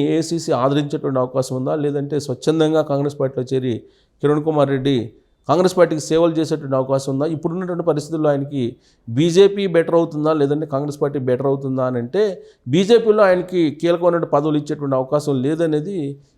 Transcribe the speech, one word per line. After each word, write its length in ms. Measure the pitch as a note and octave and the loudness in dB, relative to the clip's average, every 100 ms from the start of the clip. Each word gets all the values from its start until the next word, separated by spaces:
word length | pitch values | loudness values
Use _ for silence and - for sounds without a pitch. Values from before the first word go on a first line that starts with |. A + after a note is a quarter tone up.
| D3 | 2
ఏఐసీసీ 400 | D#3 D#3+ E3+ D#3+ | 0 -2 -4 -2
ఆదరించేటువంటి 640 | C3+ C3 C#3+ D3 D3+ C#3+ C3 | 0 2 0 -2 -4 -2 -2
అవకాశం 380 | B2 C3+ B2+ B2+ | -2 -2 -4 -4
ఉందా, 180 | C3 | -4
లేదంటే 460 | D#3 D3 C#3+ C#3 D3 | -2 -2 -2 -4 -4
స్వచ్ఛందంగా 600 | C#3 B2 - D#3+ D#3 D#3 | -4 -4 -2 2 2 2
కాంగ్రెస్ 380 | C#3+ C#3 C#3+ C#3+ | 0 -2 -2 -2
పార్టీలో 260 | C3+ C3 B2 | -4 -4 -4
చేరి 280 | C3 B2+ A2 - _ _ _ | -2 -2 -4 -8 _ _ _
కిరణ్ 240 | C#3+ D3 | 0 0
కుమార్ 240 | D3+ D3+ C#3 | 0 0 2
రెడ్డి 440 | C#3 C3 C3 A2 - _ _ - | 0 0 -2 -2 -10 _ _ -2
కాంగ్రెస్ 280 | D#3 F#3 F#3 | 2 2 4
పార్టీకి 240 | E3 D#3 | 2 2
సేవలు 320 | C#3+ D#3 E3+ | -2 2 2
చేసేటువంటి 440 | D#3+ D#3 D#3 C#3+ C3+ | 2 -2 -4 -2 -2
అవకాశం 360 | C3+ C3+ C#3 | 0 -2 -2
ఉందా? 140 | C3+ D3+ | -2 -2
ఇప్పుడున్నటువంటి 580 | D3+ E3 E3+ F3+ F3 | -4 -6 -6 -4 -2
పరిస్థితుల్లో 460 | E3+ D3 D3+ E3 D3+ | -2 -2 -2 -2 0
ఆయనకి 460 | C#3+ C#3 C#3+ A#2+ B2+ _ _ - | 0 -2 -4 -4 -6 _ _ -6
బీజేపీ 580 | A#2 E3+ E3+ G3 G3+ G3 | 0 2 6 6 4 0
బెటర్ 280 | E3 D#3+ | 2 2
అవుతుందా, 380 | E3 D#3+ D3+ D3+ | 2 2 0 0
లేదంటే 340 | D#3 C#3 D3 D#3 | 2 0 0 -2
కాంగ్రెస్ 340 | C#3 D3 C#3+ | -4 -4 -4
పార్టీ 160 | D3 C#3+ | -4 -2
బెటర్ 280 | B2+ B2+ C#3 | 0 0 0
అవుతుందా 380 | C#3 C#3 C3 | -2 -2 -2
అని 140 | B2+ B2 | -2 -2
అంటే 440 | A#2+ F#3 G#3+ F3+ - _ - | -4 -2 -2 -4 -14 _ -2
బీజేపీలో 560 | D3+ F#3+ A#3 A3+ G#3+ | 2 6 6 6 4
ఆయనకి 460 | G3+ F3+ F3+ F3+ D#3+ | 4 4 0 0 0
కీలకమైనటువంటి 560 | D3 E3+ E3+ F3 E3+ D#3+ | 0 0 2 2 0 0
పదవులు 300 | D3 D3+ D3+ | 0 2 -2
ఇచ్చేటువంటి 400 | D3 D3+ C#3+ C3 | -2 -6 -2 -2
అవకాశం 460 | C3 D3 D3 C#3 | 0 -2 0 -2
లేదనేది 800 | C3 D#3+ E3+ D3+ D#3+ G3 C#3 C#3 _ | 0 0 0 0 -2 -6 -8 -10 _